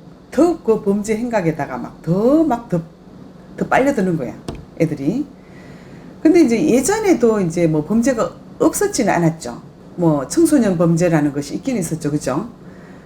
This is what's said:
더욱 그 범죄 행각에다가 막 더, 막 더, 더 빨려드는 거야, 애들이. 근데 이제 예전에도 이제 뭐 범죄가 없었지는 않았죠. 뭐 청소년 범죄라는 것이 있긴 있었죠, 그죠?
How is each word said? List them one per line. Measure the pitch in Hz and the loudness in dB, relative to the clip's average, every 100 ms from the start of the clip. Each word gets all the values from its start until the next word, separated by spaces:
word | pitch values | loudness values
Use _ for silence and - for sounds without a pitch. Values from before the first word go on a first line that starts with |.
| - - - | -20 -20 -6
더욱 | - 339 330 | 2 2 2
그 | - 214 | -2 0
범죄 | 196 202 202 214 | 0 -2 -2 -4
행각에다가 | 247 220 165 156 135 123 | -2 -2 -2 -2 -6 -8
막 | 120 - | -12 -10
더, | 156 180 233 311 | -4 0 4 4
막 | 302 - - | 2 -2 -4
더, | 170 - - - - - - - - | -6 -6 -18 -20 -20 -20 -20 -16 -8
더 | - | 0
빨려드는 | - 277 233 185 160 | 2 2 0 0 -2
거야, | 117 - - - - - | -6 -10 -14 -14 -12 -4
애들이. | 160 139 139 247 294 - - - - - - - - - | -2 -2 -4 -4 -6 -12 -20 -20 -20 -20 -20 -20 -20 -2
근데 | 311 349 | 4 4
이제 | 262 226 156 | 4 2 2
예전에도 | 233 320 440 415 262 233 214 | 2 2 0 2 4 4 2
이제 | 175 170 170 | 0 0 0
뭐 | 156 151 | 0 0
범죄가 | 220 233 233 175 - - - | 0 0 0 -4 -6 -16 -2
없었지는 | 320 - 403 - 202 | 0 0 -4 0 0
않았죠. | 160 165 165 120 120 - - - - | 2 0 -2 -12 -14 -18 -20 -16 -2
뭐 | 165 147 131 | 0 0 -2
청소년 | 330 320 294 214 170 | 2 4 4 2 2
범죄라는 | 170 165 175 160 147 | 2 2 2 2 0
것이 | 143 143 175 | -4 -8 -8
있긴 | - 233 | -4 -4
있었죠, | 170 160 147 | -4 -4 -4
그죠? | 147 135 139 226 - - - - - | -4 -4 -4 -6 -14 -20 -20 -20 -20